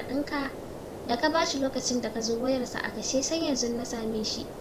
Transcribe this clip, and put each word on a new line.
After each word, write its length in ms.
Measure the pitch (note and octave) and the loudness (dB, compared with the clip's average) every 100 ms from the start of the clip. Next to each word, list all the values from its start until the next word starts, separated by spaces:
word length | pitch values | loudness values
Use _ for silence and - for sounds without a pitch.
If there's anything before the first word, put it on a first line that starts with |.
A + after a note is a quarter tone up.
| - | 0
ɗinka 420 | C4+ D4 D4 C4+ - - - - - - | -2 0 -2 -2 -6 -10 -10 -10 -10 -2
da 100 | A#3 | 2
ka 120 | D#4 | 4
ba 160 | D#4+ E4 | 4 4
shi 120 | C#4 | 2
lokacin 420 | C4+ C4 - B3 | 0 0 0 0
da 80 | A3+ | 0
ka 120 | A3+ | -2
zo 160 | A3+ A#3 | 0 0
wayarsa 400 | B3+ C4 A#3+ - | 2 2 0 -2
a 100 | - | -4
kashe, 300 | - - C4 | -2 0 2
sai 160 | C#4 E4 D#4+ | 2 2 2
yanzu 260 | C4 A#3+ A#3 | 2 2 0
na 80 | |
same 400 | B3+ A#3 A3 A3 | -2 -4 -2 -2
shi. 220 | G#3+ - - - | -2 -4 -6 -8